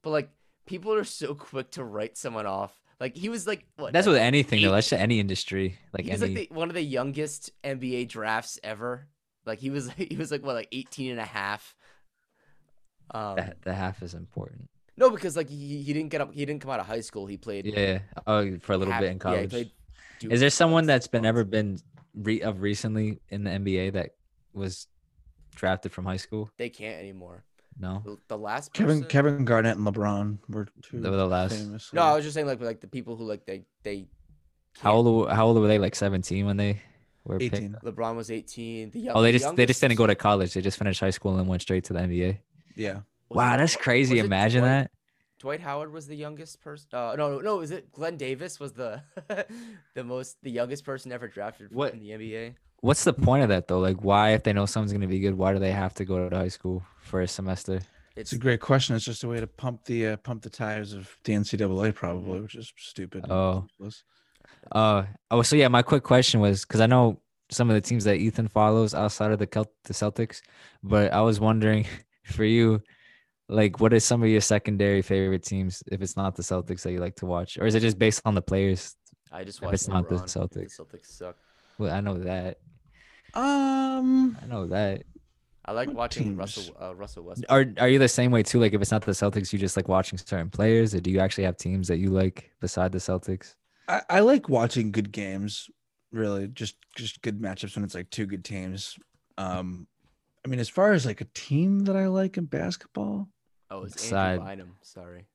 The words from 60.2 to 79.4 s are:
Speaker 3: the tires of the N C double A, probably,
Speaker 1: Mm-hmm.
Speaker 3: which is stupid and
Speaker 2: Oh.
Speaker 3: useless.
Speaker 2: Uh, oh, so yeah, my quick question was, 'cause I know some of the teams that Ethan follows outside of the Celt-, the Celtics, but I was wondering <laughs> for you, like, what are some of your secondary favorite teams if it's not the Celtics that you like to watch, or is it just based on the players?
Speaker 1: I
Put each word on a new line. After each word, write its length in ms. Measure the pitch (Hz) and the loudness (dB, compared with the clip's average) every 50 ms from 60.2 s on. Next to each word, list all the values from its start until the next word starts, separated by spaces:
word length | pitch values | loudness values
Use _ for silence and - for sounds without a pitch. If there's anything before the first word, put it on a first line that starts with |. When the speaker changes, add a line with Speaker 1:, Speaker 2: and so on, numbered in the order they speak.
| _ 131 120 110 | _ -10 -10 -10
Speaker 3:
the 80 | - 110 | -10 -16
tires 420 | - - 120 107 107 107 104 101 | -10 -8 -8 -6 -6 -8 -8 -10
of 220 | 104 98 95 - - _ | -12 -14 -16 -18 -20 _
the 120 | _ - 107 | _ -2 0
N 100 | 104 104 | 0 0
C 120 | - - | -2 -2
double 280 | 98 107 95 92 92 104 | -2 0 0 0 0 0
A, 80 | 110 | 0
probably, 400 | 101 - - 87 90 90 90 95 | 0 -2 -6 -6 -6 -6 -6 -6
Speaker 1:
Mm-hmm. 100 | 92 92 | -6 -8
Speaker 3:
which 120 | 107 110 - | -8 -10 -14
is 160 | - 120 - _ | -16 -18 -18 _
stupid 480 | - - - - - 92 90 - 95 90 | -20 -20 -18 -14 -14 -14 -12 -12 -12 -6
and 80 | 92 | -2
Speaker 2:
Oh. 340 | 95 92 95 95 92 92 92 - _ _ | 0 2 2 2 0 -2 -4 -8 _ _
Speaker 3:
useless. 240 | 98 104 - - _ _ _ _ _ _ _ _ _ _ - _ - - | -16 -16 -16 -16 _ _ _ _ _ _ _ _ _ _ -20 _ -16 -2
Speaker 2:
Uh, 320 | - 107 110 107 104 101 95 98 104 - _ _ | 2 4 4 4 4 2 0 -4 -10 -16 _ _
oh, 120 | 117 120 | 2 4
so 120 | 113 - 151 | 4 6 6
yeah, 140 | 151 139 123 | 6 8 8
my 140 | 123 120 | 6 6
quick 200 | 120 - 156 139 | 6 6 2 2
question 380 | - - 127 127 127 - - 113 | 4 6 6 6 6 6 4 4
was, 240 | 104 101 98 98 - | 6 4 4 2 -2
'cause 160 | _ - 110 | _ 4 4
I 60 | 113 | 6
know 340 | 117 127 127 123 113 95 - _ _ _ _ _ _ | 8 8 8 6 6 4 0 _ _ _ _ _ _
some 200 | - - 120 113 | 0 2 4 4
of 40 | 110 | 4
the 60 | 104 | 2
teams 220 | - - 120 117 101 | 2 0 -2 2 4
that 120 | 104 101 | 4 4
Ethan 320 | 78 98 113 - - 113 107 | 4 2 0 0 0 -4 0
follows 460 | _ 107 107 107 110 113 110 107 - | _ 4 6 6 6 4 4 2 0
outside 360 | 73 104 104 - - 107 107 | 0 -2 -2 0 0 0 0
of 80 | 110 101 | 2 0
the 80 | 104 | 0
Celt-, 260 | - - 107 110 - _ _ _ | -2 0 -2 -2 -2 _ _ _
the 100 | - 104 | -10 -6
Celtics, 460 | - 104 104 - - 113 - - - _ _ _ - - - _ _ | -2 -2 -2 0 -2 -4 -4 -6 -18 _ _ _ -20 -20 -20 _ _
but 300 | - 98 104 104 104 95 | -2 4 4 6 6 6
I 80 | - 101 | 4 4
was 180 | 110 113 107 101 | 4 4 4 4
wondering 480 | 110 110 113 110 107 107 107 107 107 - - - _ | 4 4 4 4 4 4 4 2 0 -2 -8 -14 _
<laughs> 180 | _ _ _ _ | _ _ _ _
for 200 | - - - 107 | -8 -2 0 2
you, 380 | 107 113 117 117 113 110 104 - _ _ _ _ _ _ _ _ _ _ _ _ - | 4 6 6 6 6 4 2 0 _ _ _ _ _ _ _ _ _ _ _ _ -2
like, 320 | 101 110 107 101 85 - | 2 4 4 4 4 4
what 120 | 110 110 | 6 6
are 80 | 117 110 | 6 6
some 220 | - - 120 117 | 6 4 2 4
of 60 | 113 110 | 4 4
your 120 | 110 107 | 4 4
secondary 600 | 101 - 107 104 - 104 104 98 101 101 101 98 | 4 4 2 2 2 0 0 2 4 4 4 2
favorite 400 | 92 - 98 95 95 95 95 90 | 2 2 0 2 2 2 0 -2
teams 400 | - - 98 95 95 92 90 - - - | -2 -4 -4 -2 -2 -4 -6 -8 -8 -8
if 100 | 101 92 | -6 -6
it's 160 | 98 92 - | -6 -6 -4
not 200 | 98 98 95 92 | -4 -4 -4 -4
the 60 | - | -6
Celtics 400 | 87 - 92 90 85 - 92 87 | -4 -2 -2 -4 -2 -4 -8 -6
that 100 | - 92 | -4 -6
you 80 | 90 90 | -4 -4
like 160 | 90 87 - | -4 -6 -6
to 100 | - 95 | -8 -6
watch, 320 | 90 87 85 87 - - - | -4 -4 -4 -4 -6 -6 0
or 80 | 107 | 0
is 80 | 113 107 | 2 4
it 60 | 113 | 4
just 180 | 113 113 104 92 | 4 2 2 4
based 240 | 113 110 104 - _ | 2 2 2 2 _
on 100 | 113 104 | 0 0
the 80 | 95 | 0
players? 540 | - - 95 98 98 98 95 92 - - - _ _ _ - _ _ _ | 0 0 0 2 2 2 0 0 -4 -14 -18 _ _ _ -20 _ _ _
Speaker 1:
I 120 | - 87 | -14 -14